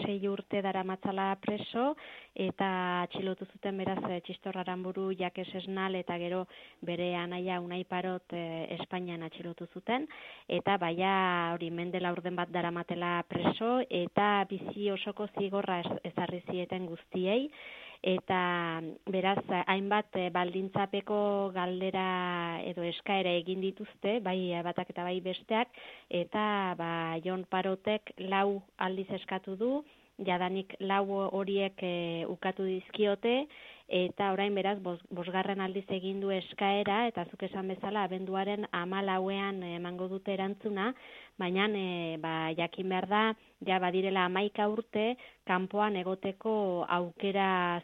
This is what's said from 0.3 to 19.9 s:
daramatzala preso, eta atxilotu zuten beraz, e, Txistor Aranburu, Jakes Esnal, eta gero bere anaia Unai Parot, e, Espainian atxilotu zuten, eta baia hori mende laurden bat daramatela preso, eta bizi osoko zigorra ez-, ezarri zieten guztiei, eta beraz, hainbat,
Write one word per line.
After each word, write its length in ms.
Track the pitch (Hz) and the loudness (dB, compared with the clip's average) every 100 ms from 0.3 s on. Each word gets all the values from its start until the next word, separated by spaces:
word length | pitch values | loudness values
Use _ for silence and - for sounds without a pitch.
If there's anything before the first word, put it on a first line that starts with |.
| 196 - 202 196 | -2 -2 -2 0
daramatzala 640 | 190 185 190 202 190 196 196 | 0 -2 -2 -2 0 0 0
preso, 540 | - 208 - 233 269 302 - - - - | 0 -2 -2 0 0 0 -6 -16 -12 -4
eta 320 | 185 - 196 185 180 180 | -2 2 2 2 2 0
atxilotu 420 | 175 - 190 185 190 | 0 -2 -2 -4 -6
zuten 320 | - 202 196 | -6 -4 -2
beraz, 220 | 190 190 190 | -2 0 -2
e, 80 | 180 - | -4 -6
Txistor 320 | 180 196 185 | -8 -6 -4
Aranburu, 460 | 180 185 185 185 190 185 | -4 -4 -4 -2 -2 0
Jakes 380 | 180 190 180 185 | -2 -2 -6 -6
Esnal, 340 | 185 190 190 185 | -4 -2 0 0
eta 220 | - 175 | -2 -4
gero 220 | 175 185 185 - - - | -2 -2 -4 -10 -20 -10
bere 320 | 170 175 180 175 | -4 -2 0 0
anaia 460 | 175 180 185 180 | -2 -2 -2 -2
Unai 220 | 175 180 180 | -2 -4 -4
Parot, 500 | 180 185 185 - 170 | -2 -2 -4 -4 -6
e, 320 | 165 165 - 165 | -4 -4 -4 -6
Espainian 480 | - 180 180 170 | -4 -4 -4 -6
atxilotu 460 | 160 - 170 170 175 | -8 -8 -10 -10 -12
zuten, 380 | 180 - 247 302 - - - - | -8 -2 -2 -2 -10 -16 -14 -4
eta 260 | 175 196 196 | 0 2 2
baia 720 | 170 170 190 190 185 175 170 | 2 2 4 4 4 2 0
hori 180 | 170 165 | -2 -2
mende 320 | 170 175 180 | -4 -2 0
laurden 320 | 180 175 180 180 | 0 -2 -2 -2
bat 160 | 175 | -2
daramatela 720 | 175 170 175 170 175 175 175 - | 0 0 0 -2 -2 0 0 0
preso, 500 | 180 170 - 226 254 254 | 0 2 2 2 2 2
eta 560 | 180 175 - 208 202 190 | 0 0 2 4 4 2
bizi 400 | 190 - 208 202 | -2 -6 -4 -2
osoko 380 | 196 208 196 208 - | -2 -4 -6 -6 -2
zigorra 400 | 196 196 196 180 | -2 0 0 -2
ez-, 320 | 170 185 180 | -2 -4 -4
ezarri 320 | - 175 175 - | -2 -2 -4 -4
zieten 420 | 180 175 185 180 | -4 -2 -4 -4
guztiei, 560 | 165 - 185 185 226 294 - - - - - | -8 -6 0 2 2 0 -6 -16 -16 -16 -4
eta 800 | 190 185 - 185 180 175 170 165 160 - - | 2 2 2 2 4 2 0 -2 -4 -8 -2
beraz, 320 | 190 185 202 - 185 | 2 4 2 2 0
hainbat, 460 | - 190 196 | 2 2 4